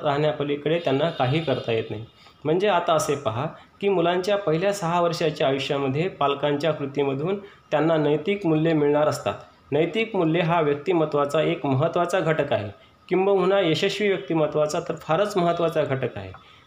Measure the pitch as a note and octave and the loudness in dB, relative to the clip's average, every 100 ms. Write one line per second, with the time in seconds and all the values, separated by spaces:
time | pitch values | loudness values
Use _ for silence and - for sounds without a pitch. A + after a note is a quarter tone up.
0 | D#3 C#3 D3+ D3 C#3+ C#3+ D3+ E3 D#3 C3+ | -2 0 0 0 -2 -2 -2 -2 0 0
1 | D#3+ D#3+ B2+ D#3 D#3+ B2+ - A2+ A2 G#2+ | 0 0 0 0 0 -2 -2 -2 -2 -8
2 | A2 - - - D3 E3+ G#3 F3 E3+ D#3+ | -12 -18 -20 -8 -2 0 2 2 2 0
3 | D3+ C3+ A#2 A2 D#3 - - - G3+ F#3 | 0 -2 -2 -4 -6 -8 -20 -4 0 2
4 | E3+ F3+ F#3 G3+ F3+ D#3+ G3 G3+ E3 F3 | 2 0 0 0 0 0 0 -2 0 2
5 | E3+ D#3+ D#3+ D3+ C#3+ C#3 C3+ C#3+ C#3 C#3 | 0 0 -2 0 0 0 -2 -2 0 0
6 | F#3 - C#3+ C#3 D3 C#3+ D#3+ D3+ C#3 C#3+ | -2 0 0 0 0 0 0 -2 -4 -2
7 | C#3 C3+ E3 G3+ - - - D3+ D#3+ D#3+ | -2 -2 -2 -4 -8 -20 -2 0 2 2
8 | D3 D3+ E3+ G3+ E3+ D#3 D#3+ D#3+ D3 D3 | 2 0 0 -2 0 2 2 2 4 2
9 | D3+ C3 G2+ - - - - C#3 E3 A3 | 2 0 -4 -6 -10 -20 -4 0 0 -2
10 | A3 G3 E3 D#3+ E3 E3+ D3+ C#3+ F#3+ F3 | -2 0 0 2 2 2 2 0 0 2
11 | D#3 D3 C#3+ D#3+ D#3 E3 C#3+ C3 E3 F3 | 2 0 0 0 0 0 0 0 0 0
12 | E3+ F#3+ D#3+ D#3 C#3 A2 G2+ - - _ | 0 0 0 0 0 -2 -4 -12 -20 _
13 | - F3+ G3 G3 F3+ G3 F3 D#3 F#3+ - | -2 2 4 4 4 2 2 2 0 0
14 | G#3 F#3+ - E3 D3+ D3+ D3+ E3+ E3 D#3+ | 0 0 0 0 0 0 0 -2 -4 -6
15 | - D#3+ G#3 G3+ E3+ E3+ E3 D#3 C#3 C3 | -2 0 0 0 0 0 0 0 -2 -2
16 | B2+ - F#2+ F#2 - - | -4 -8 -14 -16 -20 -20